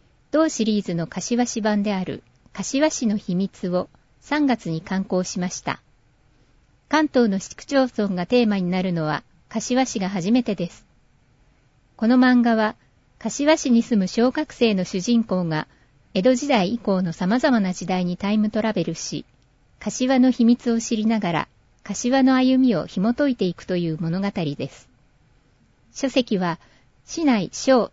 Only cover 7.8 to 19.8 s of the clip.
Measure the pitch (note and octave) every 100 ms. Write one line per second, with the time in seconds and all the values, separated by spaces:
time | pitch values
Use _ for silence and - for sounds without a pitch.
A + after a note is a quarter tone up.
7.8 | B3+ - G3+ F3+ F3 B3 A3 G3 F3 F#3
8.8 | F#3 E3 D#3 D3 - _ - A3 - B3
9.8 | B3+ G#3 F#3 G3+ F3+ B3 A#3 F#3+ F3 -
10.8 | _ _ _ _ _ _ _ _ _ _
11.8 | _ - A3 B3+ B3+ B3 A#3 A3 G#3+ -
12.8 | _ _ _ _ A3 - D4 D#4 C#4 A#3
13.8 | - A3 F#3 - B3+ D4+ D#4 - A#3 F#3+
14.8 | F3+ F#3+ G#3+ A#3 G#3+ F#3 E3+ D#3 - _
15.8 | _ _ _ F#3+ A#3+ B3 C#4+ A#3 F3+ A#3
16.8 | G#3+ F#3+ F3+ - F#3 B3+ D4+ A#3 F#3 -
17.8 | F3 F#3 F3+ F3+ G3+ G#3+ G#3+ G#3+ A3 F#3+
18.8 | E3 E3 - D3 - _ _ _ _ -